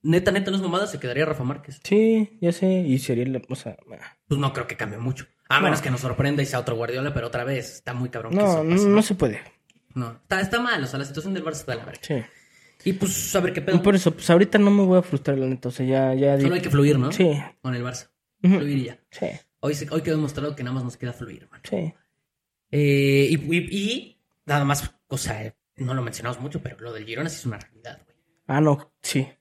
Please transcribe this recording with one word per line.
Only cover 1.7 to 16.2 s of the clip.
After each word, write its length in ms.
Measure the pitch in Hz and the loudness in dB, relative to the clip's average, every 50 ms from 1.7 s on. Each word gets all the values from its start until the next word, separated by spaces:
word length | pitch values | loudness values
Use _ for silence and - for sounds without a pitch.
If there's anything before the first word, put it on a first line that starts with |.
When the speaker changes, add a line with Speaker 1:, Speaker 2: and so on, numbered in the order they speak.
| 139 - _ | -20 -16 _
Speaker 2:
Sí, 540 | - 202 208 220 226 226 220 214 202 - - | 2 4 4 6 4 4 2 0 -2 -4 -2
ya 100 | 175 170 | -2 -2
sé, 160 | 175 - 185 190 185 185 | 0 2 0 0 2 2
y 180 | 180 143 131 131 | 2 2 0 0
sería 260 | 127 - 127 117 123 | 0 -2 -2 -2 -2
la, 160 | 135 131 123 - _ | -4 -4 -6 -8 _
o 60 | 135 | -12
sea, 220 | - - 117 - _ _ - 117 - | -10 -10 -14 -16 _ _ -20 -20 -20
ah. 180 | - - _ _ _ | -20 -20 _ _ _
Speaker 1:
Pues 120 | _ - 139 | _ -4 -2
no 140 | 143 135 131 | -2 -2 -4
creo 140 | 135 120 | -4 -8
que 80 | - 117 | -8 -8
cambie 220 | - 113 104 104 107 | -8 -8 -8 -8 -6
mucho. 260 | 120 131 135 - - _ _ _ _ _ | -4 -6 -6 -6 -10 _ _ _ _ _
A 80 | 127 | 2
Speaker 2:
No. 80 | 139 190 | 2 4
Speaker 1:
menos 160 | 175 156 156 | 2 0 0
que 80 | - 139 | -2 -4
nos 100 | 127 123 | -4 -2
sorprenda 400 | - 127 120 - 135 139 147 143 135 | -2 -4 -2 0 0 0 2 0 -2
y 20 | |
sea 140 | - - 127 | -2 -2 -4
otro 160 | 120 - 120 | -2 -2 -4
Guardiola, 380 | 113 117 117 123 127 135 147 143 | -4 -4 -4 -4 -4 -4 -4 -4
pero 140 | - 113 | -4 -6
otra 160 | 120 - 123 120 | -4 -6 -6 -4
vez, 300 | 131 139 127 120 - - | -4 -4 -4 -6 -10 -16
está 180 | - _ - 120 | -14 _ -10 -6
muy 160 | 123 127 127 | -6 -6 -6
cabrón 220 | - 117 110 113 | -6 -8 -6 -2
que 60 | 170 | 0
Speaker 2:
No, 60 | 196 208 | 2 4
Speaker 1:
eso 140 | 196 175 | 4 4
pase, 100 | 160 156 160 170 190 208 | 2 2 2 4 4 6
Speaker 2:
no, 60 | 202 | 6
Speaker 1:
¿no? 60 | 202 | 6
Speaker 2:
no 60 | 208 | 6
se 140 | 214 - 202 | 4 4 2
puede. 240 | 180 151 123 107 - - - _ _ _ _ _ _ _ _ _ | 0 0 0 0 -4 -12 -18 _ _ _ _ _ _ _ _ _
Speaker 1:
No, 160 | 131 123 113 117 - | -6 -6 -6 -8 -16
está, 200 | _ _ 196 185 | _ _ -2 -2
está 180 | 196 190 - 240 | 0 0 0 -2
mal, 240 | 247 247 220 175 135 | 0 0 -2 -2 -2
o 40 | |
sea, 120 | 123 - 135 | -4 -6 -6
la 60 | 139 | -8
situación 280 | 139 - 160 156 196 190 | -6 -8 -8 -6 -4 -6
del 100 | 180 156 | -4 -4
Barça 160 | 160 151 147 | -6 -8 -8
está 100 | - - 120 | -8 -8 -8
de 40 | - | -8
la 60 | - | -8
verga. 140 | - - - - | -14 -16 -16 -6
Speaker 2:
Sí. 120 | - 156 127 107 - _ _ _ _ _ _ _ _ _ _ - 185 | -6 -4 -4 -4 -8 _ _ _ _ _ _ _ _ _ _ -2 -2
Speaker 1:
Y 40 | 190 | -2
pues, 420 | - - - - - - - - | 0 -2 -4 -2 -4 -6 -2 0
a 40 | 190 | 0
ver 140 | 180 180 175 | 0 0 -2
qué 80 | 165 | -2
pedo. 200 | - - 185 175 | -2 2 2 4
Speaker 2:
Por 140 | 180 202 202 | 6 6 4
eso, 160 | 185 185 175 | 6 4 2
pues 180 | 160 - - - | 0 0 2 6
ahorita 280 | 170 175 202 196 - 214 | 6 6 6 6 6 6
no 100 | 202 202 | 6 6
me 120 | 202 202 196 | 6 6 6
voy 160 | 185 185 185 | 6 6 4
a 20 | |
frustrar, 360 | 175 - - 139 - - 139 | 4 2 -4 -2 -2 -2 -2
la 100 | 135 131 | 0 0
neta, 220 | 131 131 127 - 123 | -2 -4 -4 -6 -8
o 20 | |
sea, 140 | 123 - 131 | -4 -2 0
ya, 280 | 127 131 135 135 131 131 | 2 2 2 4 2 2
ya 220 | 131 | 4